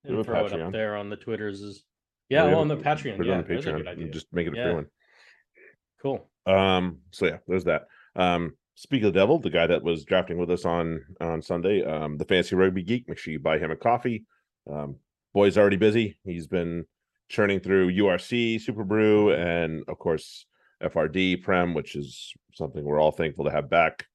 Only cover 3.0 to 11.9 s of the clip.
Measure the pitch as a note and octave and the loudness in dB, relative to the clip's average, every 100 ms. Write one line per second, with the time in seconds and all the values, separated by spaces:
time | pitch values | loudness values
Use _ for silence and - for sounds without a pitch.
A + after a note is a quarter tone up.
3 | C#3 F#2+ F2 F#2+ D#2+ E2+ D#2 D2+ F2 E2+ | -4 -4 -2 -2 -2 -4 -4 -6 -8 -10
4 | E2 D#2 - F2 E2 D2+ E2+ E2+ D2 _ | -10 -10 -6 -4 -4 -4 -2 -4 -6 _
5 | _ _ _ _ _ _ - _ _ _ | _ _ _ _ _ _ -20 _ _ _
6 | C#3 B2 - _ - F#2+ F#2+ F#2 F2+ D#2+ | -8 -8 -12 _ 2 4 4 2 0 -8
7 | _ - F2+ - - F2+ E2 D#2 - _ | _ -2 -2 -2 -4 -2 0 -2 -4 _
8 | _ - F2+ F2 E2+ _ _ _ - C3+ | _ -2 0 0 -4 _ _ _ -4 0
9 | G#2+ F#2 G2+ D#3+ E2+ E2 E2 E2+ D2 E2 | 2 4 4 2 2 0 2 2 0 -4
10 | D2 F#2 F2+ E2+ E2+ F2 F2 E2+ E2 E2 | 0 0 0 -4 -2 -2 0 -2 -2 -6
11 | - F#2 E2+ E2 - F2 F2+ G2+ - | -12 -8 -6 -6 -4 -4 0 0 -2